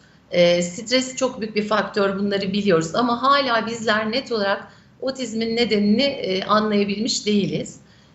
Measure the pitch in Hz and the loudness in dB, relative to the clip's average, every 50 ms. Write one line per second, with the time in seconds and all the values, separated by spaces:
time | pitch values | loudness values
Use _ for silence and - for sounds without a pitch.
0 | - _ _ _ _ - - 175 175 175 175 175 175 175 - - 220 - 247 262 | -20 _ _ _ _ -2 2 4 4 6 4 4 0 -2 -6 -10 -6 -2 0 0
1 | 254 - - - 262 247 - - 214 214 - 208 208 208 220 208 196 - - 214 | 0 -2 -4 -2 -2 -2 -2 -4 -8 -4 -2 -2 -2 0 0 0 0 0 0 0
2 | 196 196 190 190 202 202 202 202 185 185 190 208 196 202 175 165 160 160 - - | 0 0 0 -2 -2 -2 -2 -2 -2 -2 -2 0 2 4 4 4 2 0 -2 0
3 | 247 247 240 240 254 269 277 285 277 254 233 220 208 220 233 233 220 226 208 214 | 0 0 0 2 2 4 4 4 2 2 0 0 0 -2 -6 -4 0 0 0 0
4 | 220 220 214 - - - 240 214 202 196 202 226 - - - - - _ _ - | 0 -2 -2 -4 -4 -4 -2 -2 0 0 -2 -2 -4 -12 -20 -20 -20 _ _ -8
5 | - 262 262 262 254 220 214 220 226 226 226 226 240 196 214 202 208 208 214 240 | -6 -6 -4 -4 -6 -6 -4 -4 -4 -2 0 0 0 2 2 2 4 4 4 4
6 | 277 277 269 - - 185 190 190 - - 202 214 214 214 208 202 202 202 196 202 | 2 0 0 -2 -4 -4 -4 -2 0 2 2 2 2 2 2 2 0 0 -2 -2
7 | 220 277 - - - 208 208 202 185 151 151 151 127 - - - - _ _ _ | -2 -2 -4 -2 0 0 2 2 2 0 -2 -4 -6 -8 -14 -20 -20 _ _ _
8 | _ _ | _ _